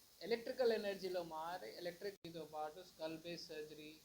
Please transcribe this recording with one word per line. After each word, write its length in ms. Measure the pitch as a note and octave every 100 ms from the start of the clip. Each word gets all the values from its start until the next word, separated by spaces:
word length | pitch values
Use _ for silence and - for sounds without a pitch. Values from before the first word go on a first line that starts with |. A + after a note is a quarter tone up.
| - -
ఎలక్ట్రికల్ 500 | E3+ A#3 B3+ B3+ A#3+
ఎనర్జీలో 500 | G#3+ G3+ G3 F#3 F3+
మారి 540 | E3 D#3 E3 F3+ F#3 E3+
ఎలక్ట్రిసిటీతో 680 | F3 F3 G3+ G3 E3+ E3
పాటు 380 | D#3 D#3 D#3 F3
స్కల్ 360 | F3 - D#3+ D#3+
బేస్ 300 | E3+ E3+ -
సర్జరీ, 520 | D#3 D3+ D3+ D3+ D#3